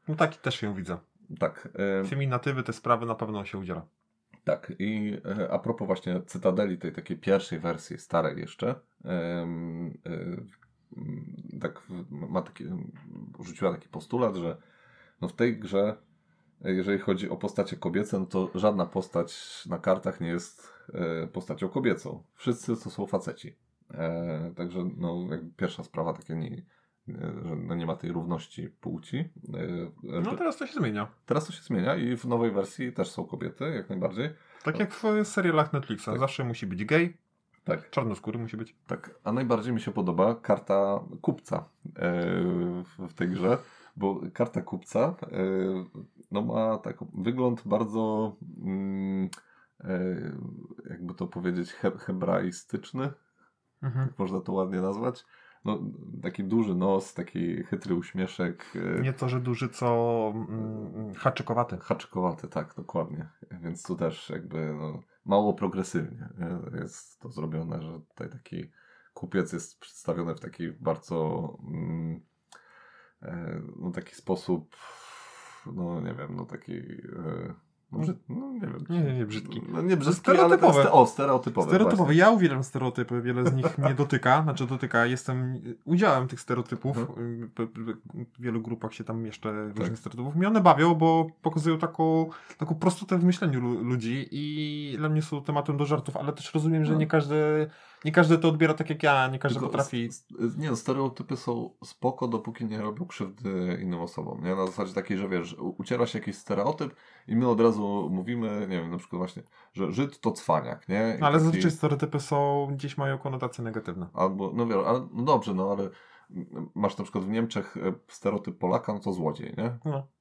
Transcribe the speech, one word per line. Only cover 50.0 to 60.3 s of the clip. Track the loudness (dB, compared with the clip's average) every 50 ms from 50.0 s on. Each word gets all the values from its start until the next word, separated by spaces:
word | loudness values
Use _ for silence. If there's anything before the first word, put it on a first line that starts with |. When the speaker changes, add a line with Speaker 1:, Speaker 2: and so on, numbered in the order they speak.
| 0 -2 -2 -2 -4 -6 -8 -8 -10 -10 -12 -12 -16 -16 -16 -16 -14 -14
Speaker 2:
jakby | -12 -10 -10 -10 -6
to | -6 -6
powiedzieć, | -6 -6 -4 -2 -2 0 0 -2 -4 -6
he-, | -4 -2 -2 -2 -2
hebraistyczny. | -4 -6 -4 -2 0 0 0 0 0 -2 -4 -8 -8 -8 -8 -8 -8 -8 -6 -4 -4 -4 -6 -8 _ _ _ _ _ _ _ _ _ _ _ _ -6
Speaker 1:
Mhm. | -4 -2 0 0 -2
Speaker 2:
Jak | -2 -2
można | -4 -2 -2 -2
to | -2 -2 0
ładnie | 0 0 0 0 0
nazwać? | 0 0 -2 -2 -2 -4 -4 -6 -10 _ _ -20 -20 -20 -20 _ -4
No, | -4 -4 -2 -4 -6 -10 -10 -12 -14 -12 -8 -8
taki | -6 -6 -4 -2
duży | 0 2 2 2 2 2
nos, | 2 4 4 4 2 0 -2 -6
taki | -10 -8 -6 -4 -2 -2 -2 -2 -4 -4
chytry | -4 -6 -6 -2 -2 -2
uśmieszek, | -2 -2 -2 -4 -4 -4 -4 -2 -2 -2 -2 -4 -6 -10 -12 -8 -6 -4 -2 0 0
e, |
Speaker 1:
Nie | 0 0 0
to, | -2 -2 -2
że | 0 0
duży, | 0 0 -2 -2 -2 -4
co, | -4 0 2 2 4 4 4 2 2 2 2 0